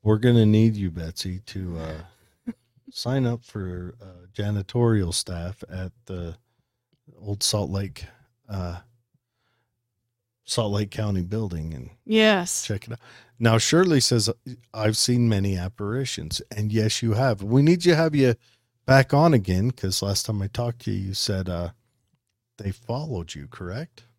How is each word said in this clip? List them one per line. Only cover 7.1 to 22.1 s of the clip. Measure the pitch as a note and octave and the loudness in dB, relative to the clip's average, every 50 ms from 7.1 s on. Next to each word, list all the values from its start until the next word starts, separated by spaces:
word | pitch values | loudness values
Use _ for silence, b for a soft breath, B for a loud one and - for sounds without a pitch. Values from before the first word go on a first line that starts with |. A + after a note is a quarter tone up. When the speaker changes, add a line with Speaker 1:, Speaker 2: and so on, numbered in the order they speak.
| - _ | -20 _
Speaker 1:
Old | G2 G2+ G2+ G2+ | -8 -8 -6 -4
Salt | - - - G#2 G2+ C#2 | -2 -2 -2 -2 -2 -2
Lake, | F2+ G2 G2+ G2 - - - b b b b b _ _ _ _ | -4 -4 -6 -6 -10 -14 -18 b b b b b _ _ _ _
uh, | G#2 F#2+ F2+ F2 F2 F2+ _ _ _ _ _ _ _ _ _ _ _ _ _ _ _ _ _ _ _ _ _ _ _ _ _ _ _ _ _ _ _ _ _ | -10 -8 -8 -8 -10 -12 _ _ _ _ _ _ _ _ _ _ _ _ _ _ _ _ _ _ _ _ _ _ _ _ _ _ _ _ _ _ _ _ _
Salt | - - - A2+ G#2 | -6 -4 -2 -2 -2
Lake | G#2 G2+ G#2 G2+ | -2 -2 -4 -4
County | - - G#2+ G#2 G2+ F#2+ F2 | -6 -6 -4 -2 -2 -4 -4
building | F2 G2+ A2 A2 G2 F2 E2 D#2 E2 D#2+ | -4 -6 -6 -6 -6 -6 -8 -8 -8 -10
and | C2+ B1 - - _ _ | -12 -14 -16 -20 _ _
Speaker 2:
Yes. | - G#3+ A3 A3 G#3+ G#3+ F#3+ F3 F#3 - - - | -2 0 2 4 4 2 2 -2 -4 -6 -8 -6
Speaker 1:
check | - G#2+ G2 - - | -6 -8 -8 -8 -12
it | A#2 | -16
out. | - b b b b b b b b | -16 b b b b b b b b
Now, | A#2 A#2 A2+ A2+ | 4 4 4 4
Shirley | - - - E3 F#3 F#3 D#3+ C#3 | 2 4 4 4 4 6 4 4
says, | - - C3 A#2 G2 G#2+ A2+ _ _ - B2 - _ _ - | 4 2 2 2 0 0 -4 _ _ -16 -16 -16 _ _ -10
"I've | A2 G#2+ A2 A2 - | -2 -2 -2 0 0
seen | - - B2 B2 A#2+ A2+ | 0 0 2 2 4 4
many | G#2+ G2 F#2+ G2+ G2 F2+ | 2 2 0 0 -2 -2
apparitions." | F2 F#2 - - G#2 G2+ A2 C3 C#3 B2 - - D2+ D#2 - - - _ | -4 -6 -6 -6 -6 -6 -4 -4 -4 -6 -6 -8 -8 -8 -8 -10 -10 _
And | - G#2 G#2 G#2+ | -8 -6 -4 0
yes, | G#2 A2+ G#2+ A2 - - | 0 0 0 0 0 -2
you | - A#2 G#2+ | -2 0 0
have. | G#2+ C3 C3+ A2+ F#2+ G2 | 2 2 0 0 -2 -4
We | G2+ A#2 C3 | 0 2 4
need | C#3+ D#3 F3 F3+ | 6 6 4 4
to | E3+ F3 E3+ | 4 2 4
have | D3+ E3 E3 D3 | 4 2 2 2
you | D3 C3+ B2+ A#2 - _ _ _ _ _ _ _ _ _ | 4 4 4 2 0 _ _ _ _ _ _ _ _ _
back | - C3 C3+ C3 - - | 6 6 6 6 6 4
on | C#3+ D#3 E3+ D#3 | 6 6 6 6
again, | A#2+ F#2+ F#2+ F#2 F#2 G2+ B2 | 4 4 2 0 2 2 0
'cause | B2+ - - F#2+ F#2 - | -2 -2 -4 -4 -4 -2
last | - G2+ G2+ - - | -2 -2 -2 -2 -2
time | - A2 G2+ | -4 -4 -4
I | F#2+ F#2+ | -4 -6
talked | _ - A#2+ A#2+ A#2 A#2+ - | _ -4 -4 -4 -6 -6 -6
to | - | -6
you, | G#2 F#2+ F#2+ F#2+ | -6 -4 -6 -6
you | F#2+ | -6
said, | - - - G#2 F#2+ F#2+ F#2 | -6 -4 -4 -4 -4 -4 -4
uh, | F2+ E2+ F2 F2 - _ _ _ _ _ _ _ | -6 -6 -6 -8 -10 _ _ _ _ _ _ _